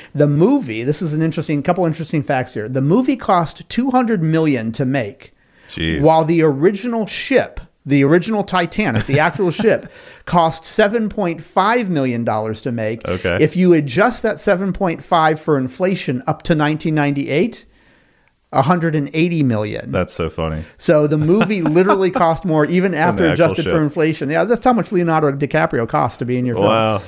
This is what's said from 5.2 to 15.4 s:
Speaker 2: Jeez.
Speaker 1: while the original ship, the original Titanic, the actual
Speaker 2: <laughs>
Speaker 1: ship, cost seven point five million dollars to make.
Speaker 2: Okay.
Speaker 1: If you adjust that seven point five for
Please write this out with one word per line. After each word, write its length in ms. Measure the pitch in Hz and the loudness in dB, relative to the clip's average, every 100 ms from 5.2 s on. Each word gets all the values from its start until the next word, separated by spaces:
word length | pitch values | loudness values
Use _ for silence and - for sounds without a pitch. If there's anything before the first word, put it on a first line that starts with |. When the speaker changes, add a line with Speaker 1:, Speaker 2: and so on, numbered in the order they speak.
| - _ _ _ - | -20 _ _ _ -18
Speaker 2:
Jeez. 320 | - 160 156 | -6 -2 2
Speaker 1:
while 240 | 147 160 156 | 4 4 4
the 160 | 170 | 2
original 640 | 156 135 170 202 247 226 196 | 2 2 0 0 -4 -4 -4
ship, 560 | - - 262 104 - - _ - | -6 0 0 0 -6 -18 _ 0
the 180 | 143 | 2
original 400 | 139 175 170 220 | 4 4 2 -4
Titanic, 640 | 196 185 170 - 208 110 110 | -2 -2 -2 -2 -2 -2 0
the 140 | 139 | 2
actual 320 | 165 - 180 | 0 0 -2
Speaker 2:
<laughs> 100 | 156 | 0
Speaker 1:
ship, 260 | 214 151 - - - - - | 0 0 -4 -18 -20 -20 -2
cost 400 | 180 165 - - | 2 2 0 -6
seven 420 | - 208 233 214 | 0 0 0 -4
point 340 | - 185 165 | -4 -4 -4
five 480 | 151 - 190 247 208 | -4 0 2 2 0
million 360 | 160 131 117 113 | 0 0 -2 -2
dollars 340 | 110 110 110 | -2 -4 -6
to 100 | 135 | -6
make. 340 | 117 110 110 - | -4 -4 -4 -4
Speaker 2:
Okay. 300 | 90 95 87 | -4 -2 2
Speaker 1:
If 160 | 151 180 | 0 2
you 160 | 185 | 4
adjust 500 | 170 143 120 226 233 | 4 2 2 0 0
that 180 | 220 - | -4 -2
seven 320 | - 180 196 | 0 0 0
point 280 | 180 190 165 | -2 -4 -4
five 380 | - 175 156 | 0 2 2
for 180 | 156 | 0